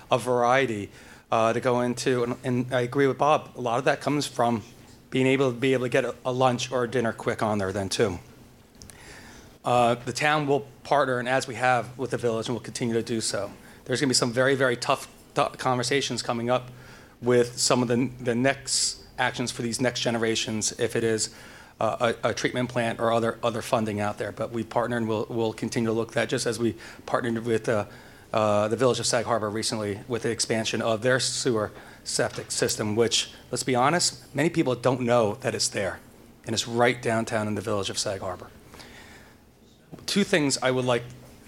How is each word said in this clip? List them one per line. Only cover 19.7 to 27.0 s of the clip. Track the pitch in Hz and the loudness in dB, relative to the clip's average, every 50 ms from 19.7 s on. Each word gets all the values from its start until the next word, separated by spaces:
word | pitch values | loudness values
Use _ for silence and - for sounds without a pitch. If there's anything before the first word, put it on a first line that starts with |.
| 110 - | -2 -2
next | 127 123 117 - | 0 -2 0 -2
generations, | - 127 117 117 113 113 113 107 - - 110 107 101 - - - | -2 -2 0 0 0 0 0 0 -2 -4 -4 -2 -2 -4 -2 -2
if | 120 110 - | -2 -2 0
it | 120 113 | 0 0
is, | 113 113 107 - - - - - - - - - - - - | 0 0 0 -2 -4 -8 -12 -20 -20 -20 -20 -20 -14 -6 -4
uh, | 110 110 - - 123 117 113 - | -2 -2 0 0 0 -2 0 0
a, | - 113 | -2 -2
a | 107 | -2
treatment | - - - - 123 123 - | -2 -2 -2 -2 -2 -4 -2
plant | - 123 117 117 107 - | -2 -2 -2 -2 -2 0
or | 117 113 | 0 2
other, | 117 117 110 113 110 - | 2 2 2 0 -2 -2
other | - 117 110 113 | -2 -4 -2 -4
funding | - - - 117 110 110 104 104 | -2 0 0 0 0 0 -2 -2
out | 104 104 104 | -2 -2 -4
there. | - 117 104 | -4 -8 -8
But | 101 - 113 - | -6 -8 -8 -6
we | 117 113 | -4 -6
partner, | 110 110 - 123 117 117 120 | -6 -2 -2 0 0 0 0
and | 120 113 | -2 -2
we'll, | 110 110 107 120 - | 0 -2 -2 -2 -2
we'll | - 113 113 110 | -2 -2 -2 -2
continue | 107 - 120 110 - 123 117 113 | -2 -4 -6 -4 -2 -2 0 0
to | |
look | 110 113 113 - | 0 -2 -2 -2
at | - | -2
that, | 117 113 110 | -2 -2 0
just | 139 123 - | -2 -2 -2
as | 123 113 107 | -2 -2 0
we | 117 113 101 - - - - - | -2 -2 -2 -4 -10 -18 -20 -16